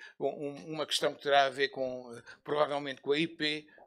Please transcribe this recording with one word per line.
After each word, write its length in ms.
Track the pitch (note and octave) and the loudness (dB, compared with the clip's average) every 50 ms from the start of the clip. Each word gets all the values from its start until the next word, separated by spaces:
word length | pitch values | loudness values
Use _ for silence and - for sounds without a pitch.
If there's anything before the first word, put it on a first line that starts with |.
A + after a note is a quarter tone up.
| - - - _ | -18 -20 -10 _
um, 560 | C#3+ C#3 - - D3+ C#3+ C#3+ C#3+ - D#3+ D#3 | -4 -4 -4 -4 -8 -8 -8 -10 -10 -10 -6
uma 120 | D#3 C#3+ | -6 -4
questão 280 | - - - - D3 C#3+ | -2 0 2 2 0 -2
que 80 | - | -2
terá 240 | - D3 C#3 C#3+ C#3 | 0 4 6 6 6
a 40 | C3+ | 6
ver 180 | B2 C3+ C#3 C3 | 4 2 0 0
com, 480 | - C3+ C3 B2+ B2+ B2+ B2+ A#2+ A#2 | 0 -2 -4 -4 -4 -8 -10 -12 -16
eh, 80 | A#2+ - - - - _ | -16 -16 -18 -20 -16 _
provavelmente 560 | - D3 D3+ D3+ C#3 C#3+ C#3+ C#3+ C#3 C3 B2+ | -4 2 2 2 2 2 -2 -2 -4 -8 -6
com 100 | _ C3 | _ 0
a 80 | C#3+ D3 | 2 2
I 80 | E3 D#3+ | 2 -2
P, 400 | E3 - D3 D3+ D3+ D3+ D3 _ - - - | -2 -2 -2 -2 -2 -2 -8 _ -20 -20 -16